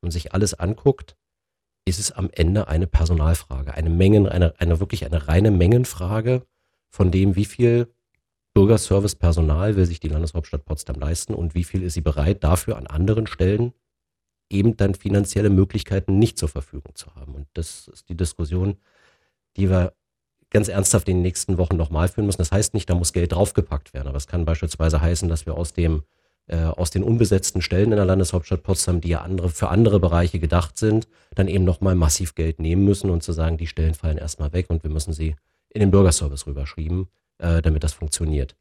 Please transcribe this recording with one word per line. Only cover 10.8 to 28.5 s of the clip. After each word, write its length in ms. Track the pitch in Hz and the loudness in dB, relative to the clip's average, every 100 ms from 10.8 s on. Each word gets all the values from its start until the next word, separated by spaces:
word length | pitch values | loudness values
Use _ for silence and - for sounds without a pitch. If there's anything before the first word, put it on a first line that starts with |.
| - 69 | -8 -6
leisten 360 | 71 85 - | -4 -6 -6
und 220 | 110 85 90 | -6 -4 -4
wie 100 | 87 | -4
viel 180 | 95 | -4
ist 120 | 90 85 | -4 -4
sie 60 | |
bereit, 400 | 80 73 73 - | -2 0 0 0
dafür 360 | 76 90 - 110 | 0 0 -2 -8
an 100 | 65 | -6
anderen 400 | 78 95 110 107 | -2 0 0 -2
Stellen 460 | - 92 107 123 - _ _ _ _ _ _ _ | -2 0 0 -2 -6 _ _ _ _ _ _ _
eben 280 | 98 110 110 | 0 2 2
dann 180 | 101 95 | -2 -2
finanzielle 540 | 101 101 101 - 104 | 0 0 0 0 4
Möglichkeiten 720 | 95 98 107 - 98 - 98 | 4 2 -2 -4 -4 0 2
nicht 180 | 113 - | 2 0
zur 100 | 76 | -6
Verfügung 480 | 71 - 71 71 73 | -6 -12 -16 -18 -20
zu 180 | - - | -20 -20
haben. 200 | 71 71 | -18 -16
Und 120 | 73 | -14
das 360 | - 80 - - | -10 -12 -12 -20
ist 180 | - _ | -20 _
die 80 | 85 | -6
Diskussion, 600 | 90 - 78 90 98 90 _ _ _ _ _ _ _ - | -6 -4 -4 -2 -2 -4 _ _ _ _ _ _ _ -2
die 120 | 98 | 2
wir 220 | 92 87 _ _ _ _ _ _ | 2 0 _ _ _ _ _ _
ganz 180 | 107 104 | -2 0
ernsthaft 400 | 98 92 - 92 | -2 0 0 0
in 80 | 90 | 0
den 40 | |
nächsten 340 | 90 - - 90 | 0 -4 -4 -2
Wochen 180 | 90 85 | 0 0
nochmal 320 | 80 78 90 | -2 0 -2
führen 200 | - 104 | 0 -4
müssen. 100 | 92 | -2
Das 160 | 87 | 0
heißt 200 | 98 107 | 0 0
nicht, 160 | 110 - | -4 -2
da 60 | 87 | 0
muss 160 | 87 | 0
Geld 220 | - 87 | -2 -2
draufgepackt 600 | 82 101 - - 71 - | 0 0 0 -2 -6 -8
werden, 140 | 67 67 | -10 -6
aber 80 | 69 | -8
es 120 | - | -6
kann 180 | 85 80 | -4 -2
beispielsweise 560 | 82 82 - 82 78 | -2 -4 -2 0 2
heißen, 260 | 80 87 87 | 2 0 -2
dass 180 | 82 - | -2 -4
wir 120 | 80 | -6
aus 160 | 82 | -6
dem, 300 | - 82 78 - _ _ _ _ | 0 0 0 -4 _ _ _ _
äh, 80 | 82 | -2
aus 360 | 82 - 87 | -2 -2 -4
den 120 | 92 | -2
unbesetzten 580 | 92 117 107 98 - 95 | 0 2 2 2 0 -4
Stellen 300 | 85 90 110 | -2 0 2
in 60 | 104 | 2
der 80 | 95 | 2
Landeshauptstadt 580 | 95 92 90 - | 2 2 -2 -2